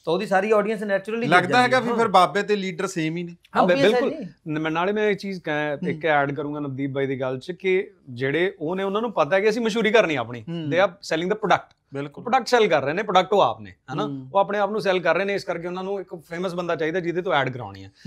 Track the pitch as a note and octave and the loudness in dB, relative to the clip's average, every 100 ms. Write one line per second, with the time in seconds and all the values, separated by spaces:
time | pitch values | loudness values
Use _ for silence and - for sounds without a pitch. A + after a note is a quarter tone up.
0 | - F3 G3+ F#3+ G#3 G#3+ G3+ A3 G#3 G3 | -2 -2 2 2 4 2 2 -2 -2 -2
1 | G3 A3+ A#3+ F3+ F3+ B3 B3 B3+ A#3 A#3 | -2 -4 2 4 4 4 4 2 2 0
2 | A3+ F#3 E3+ F3+ G3+ G#3 F#3+ F3 F#3+ F3+ | 4 4 4 2 0 -2 -2 -4 -4 -4
3 | D#3+ E3+ F3 F3 _ G#3+ G3 F3+ F#3 B3 | -4 -4 -8 -12 _ 2 4 4 4 4
4 | C4+ - F#3+ - D#3+ D3+ D#3 D#3+ F3+ G#3+ | 0 -4 -10 -12 -6 -4 -2 0 0 0
5 | G#3+ G3 G3 F#3 D#3+ D3+ D3+ C#3+ F3 D#3 | 0 0 -4 -8 -4 -2 -2 -4 -4 -2
6 | D#3+ D3 C#3 C#3+ C#3+ D3 C#3+ C3 C#3 C3+ | 2 2 2 -2 -6 -6 -6 -6 -4 -2
7 | C3+ C3 C3 C3 D3+ F3 F#3+ F#3 - - | -2 -2 -4 -6 -8 -6 0 0 -2 -10
8 | C#3 A#2+ C3+ D#3 F#3 - D3+ F#3 G3 G3+ | -16 -4 -2 0 0 -2 -6 -4 -2 -2
9 | A#3 G3 D3 F#3+ G#3+ A3 A3+ G#3+ G#3+ A3 | -2 0 0 2 2 0 0 0 4 4
10 | F3 C#3 A2+ A#2+ A2 E3+ D#3 E3 G3 F3 | 4 0 -4 -8 -8 -6 -2 2 2 0
11 | - D#3+ F3+ G#3+ F#3+ E3 - _ _ C#3 | -6 -4 -2 -2 2 0 0 _ _ -10
12 | D3 - A#3+ B3+ A3+ A#3+ G#3 D#3 C3+ E3+ | -10 -10 -2 -2 2 4 4 4 2 -2
13 | G#3 F#3 F#3 G#3 C3+ G#2+ G2+ - - D#3 | 2 2 4 4 4 0 -10 -18 -10 -6
14 | G3+ C3+ C3 F#3+ F#3+ G#3 G3 G#3+ F#3 F#3 | -6 -8 -2 0 0 0 -2 0 0 2
15 | E3 E3 G3 G3 F3+ E3+ E3+ F3+ F#3+ G3 | 2 2 0 -4 -4 -6 -6 -8 -6 -8
16 | F#3 F3+ - E3+ F#3 F3 F3 E3 D#3+ F3+ | -8 -16 -10 -6 -4 -4 -2 -2 -2 -2
17 | E3+ E3 F3+ D3+ C3 B2 G#2+ G2+ G2 - | -2 -4 0 0 0 -4 -12 -14 -18 -14